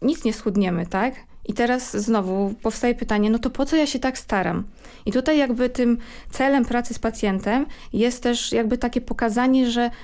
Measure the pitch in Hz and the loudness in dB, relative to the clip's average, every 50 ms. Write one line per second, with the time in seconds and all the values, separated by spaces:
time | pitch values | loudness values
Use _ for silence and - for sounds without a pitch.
0 | - 262 320 - - 226 220 - - 214 180 208 196 180 175 170 175 170 - 190 | -2 0 0 0 0 -2 -2 -2 -2 0 2 2 2 2 0 -2 -2 -2 -2 0
1 | 220 262 - - - - - - - - 208 - 240 240 247 254 247 - - 208 | 0 -2 -2 -6 -14 -20 -20 -10 -8 -6 -2 0 0 2 0 0 -2 -4 -4 -2
2 | 208 233 226 208 190 185 190 196 202 196 220 - - 220 220 - - 240 240 240 | 0 2 2 2 2 0 0 0 0 -2 -2 -4 -4 -4 -2 0 0 0 0 0
3 | - - 214 208 208 214 220 233 233 247 247 - 277 277 320 320 302 285 - 247 | -2 0 2 2 4 4 2 2 0 -2 -2 -2 0 2 2 2 2 2 0 -2
4 | - 262 254 - - - 214 196 180 175 175 175 202 - - - - - - - | -2 -2 -2 -4 -4 -2 -2 0 0 0 -2 -2 -4 -8 -12 -16 -20 -20 -20 -8
5 | - 214 208 254 254 302 311 294 277 247 233 240 254 247 240 254 247 240 233 233 | -4 -2 0 2 2 4 4 4 4 2 2 0 0 0 0 2 2 2 2 0
6 | - - - - - - - - 262 269 277 277 240 - 240 240 233 - 233 - | -2 -8 -16 -16 -12 -8 -2 0 2 4 4 4 2 2 0 -2 -2 -4 -4 -4
7 | - 226 226 - 220 202 190 190 196 202 220 269 294 - - - - - - 202 | -4 -4 -2 0 0 0 0 0 0 0 0 0 0 -2 -6 -12 -10 -4 0 0
8 | 226 247 240 - - 240 240 233 - - - 226 233 214 247 240 - 233 - 247 | 2 2 0 0 0 0 0 0 -2 -2 0 0 0 0 0 0 -2 -2 -2 -2
9 | 240 - - - 233 226 208 240 247 262 262 262 254 240 233 240 240 240 - - | -2 -2 -2 0 0 0 2 2 4 4 4 4 4 2 2 0 0 0 -2 -6